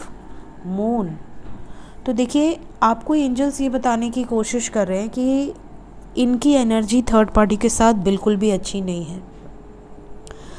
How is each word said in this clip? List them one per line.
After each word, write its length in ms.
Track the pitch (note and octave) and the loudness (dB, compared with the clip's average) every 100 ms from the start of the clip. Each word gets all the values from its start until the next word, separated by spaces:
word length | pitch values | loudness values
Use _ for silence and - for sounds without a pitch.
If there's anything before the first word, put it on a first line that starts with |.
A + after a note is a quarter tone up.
| - - - - - - F3+ F#3+ | -14 -14 -16 -16 -16 -14 -6 -2
moon। 320 | A3 A#3+ F3+ D#3 - - - - - - - - - | 0 0 -2 -6 -12 -12 -10 -10 -10 -14 -16 -8 -2
तो 80 | |
देखिए, 460 | A#3 B3 D4 D4+ E4 - - | 0 2 4 2 0 -6 0
आपको 320 | A3+ A3+ - D4+ | 0 2 0 2
एंजल्स 460 | C#4 B3 C#4+ C#4 | 2 2 0 0
ये 80 | C4+ | -2
बताने 400 | B3+ B3+ A3+ A#3 | 0 0 0 0
की 140 | B3+ | -2
कोशिश 460 | A#3 A3+ G#3+ B3 A#3 | -2 -2 0 -2 -2
कर 180 | A3 F#3 | -2 0
रहे 120 | F#3+ | -2
हैं 100 | A3 | -4
कि 440 | B3+ B3+ C4+ C#4 - - - - - - - | -2 0 2 0 -6 -16 -18 -18 -18 -6 0
इनकी 340 | B3 B3 C#4+ | 2 4 4
एनर्जी 500 | C#4 A3+ A3 G#3+ A#3+ | 6 4 2 2 2
थर्ड 280 | A#3+ A3 G#3+ | 4 4 6
पार्टी 280 | - G#3 G#3 | 4 4 4
के 120 | A#3 | 2
साथ 240 | - A3+ | 4 4
बिल्कुल 420 | A3 F3+ G3 G#3+ G#3 | 4 2 2 2 2
भी 140 | G#3+ | 2
अच्छी 320 | F#3 - G3 | 2 -2 -4
नहीं 240 | F#3 F3 E3 | -4 -4 -6
है। 180 | F3+ - - - - - - - - - - - - - | -10 -14 -18 -18 -18 -18 -20 -20 -18 -16 -14 -14 -16 -16